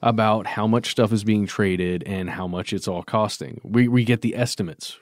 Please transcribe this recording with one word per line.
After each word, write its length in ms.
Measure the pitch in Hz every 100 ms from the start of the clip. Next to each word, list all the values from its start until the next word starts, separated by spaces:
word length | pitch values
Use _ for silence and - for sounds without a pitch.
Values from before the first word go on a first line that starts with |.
about 440 | 120 113 110 110 92
how 200 | - 110
much 240 | 120 120
stuff 220 | - 107
is 120 | 110
being 220 | 107 107 98
traded 560 | - 98 90 90 90
and 240 | 101 95 90
how 180 | 92 92
much 260 | 90 -
it's 140 | 98 -
all 160 | 87
costing. 580 | - 113 104 - 67 -
We, 240 | - 113 123
we 160 | 123
get 160 | 117 117
the 160 | 117 120
estimates 540 | 123 - 90 73 - -